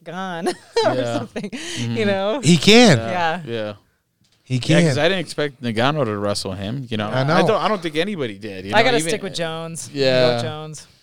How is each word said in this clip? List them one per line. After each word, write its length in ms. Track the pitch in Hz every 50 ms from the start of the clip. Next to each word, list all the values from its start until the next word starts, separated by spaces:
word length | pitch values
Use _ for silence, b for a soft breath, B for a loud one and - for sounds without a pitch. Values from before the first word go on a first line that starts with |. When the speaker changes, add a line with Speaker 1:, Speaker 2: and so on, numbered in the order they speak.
| _
Speaker 1:
Gane 440 | 165 160 180 190 190 180 165 175 359
<laughs> 380 | 330 - - - - 453 440
or 80 | - -
Speaker 2:
Yeah. 240 | - - 120 117 117
Speaker 1:
something, 320 | - 117 - 131 123 127
Speaker 2:
Mm-hmm. 460 | - 277 320 339 - - 117 233 233
Speaker 1:
you 80 | 226 214
know? 360 | 208 196 190 190 202 220 294 -
Speaker 3:
He 140 | 151 175
can. 420 | 170 - - 208 233 247 226 151 113
Speaker 2:
Yeah. 120 | 113 113 175 180 170 165 160 185 160
Speaker 1:
Yeah. 80 | 135 117
Speaker 2:
Yeah. 200 | 113 107 107 104 98 _ _ _ _ _ _ _ _ _ _ _ _ _
Speaker 3:
He 100 | - 127
Speaker 2:
Yeah, 60 | 127
Speaker 3:
can. 260 | 120 - 156 170 170 160
Speaker 2:
'cause 100 | 131 143
I 100 | 147 170
didn't 120 | 190 185
expect 400 | 160 - - - 147 147 131 _
Nagano 440 | 120 120 113 104 117 135 151 156 135
to 120 | 110 107
wrestle 360 | 101 101 101 101 - - 98 92
him, 340 | 98 98 98 117 139 131 117
you 80 | 117
know? 120 | 107 107 107
Speaker 3:
I 160 | 110 127 131
know. 100 | 143 160
Speaker 2:
I 80 | 180 -
don't, 180 | - 220 180
I 60 | 151 190
don't 140 | 214 202 165
think 140 | 170 147
anybody 420 | 151 165 202 208 175 139 117 101 98
did, 260 | 104 107 95 95 92
you 80 | 98 190
Speaker 1:
I 40 | 208
Speaker 2:
know, 60 | 240
Speaker 1:
gotta 120 | - 240 233
Speaker 2:
even 100 | 160 165
Speaker 1:
stick 140 | - 208 -
with 100 | 190 -
Jones. 560 | - 170 165 160 160 165 165 165 160 - - 147
Speaker 2:
Yeah. 440 | 139 135 131 131 127 127 123 120
Speaker 1:
Go 60 | 120 120
Jones. 440 | 156 151 151 156 156 156 - - - _ _